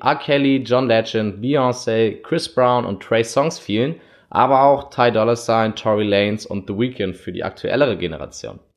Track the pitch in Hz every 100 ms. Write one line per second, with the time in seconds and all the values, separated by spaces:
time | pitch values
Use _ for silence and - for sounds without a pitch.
0 | 131 156 - 143 139 135 113 123 127 113
1 | 113 110 107 95 120 143 127 120 - 113
2 | 113 - - 160 - - 123 123 113 98
3 | - 113 113 139 156 - - 104 135 165
4 | - _ - - 127 131 139 139 - -
5 | 123 113 113 117 - 113 110 104 113 107
6 | 104 101 104 104 - 101 95 98 120 127
7 | 95 90 - 90 95 - 95 120 139 90
8 | 87 76 69 - - - _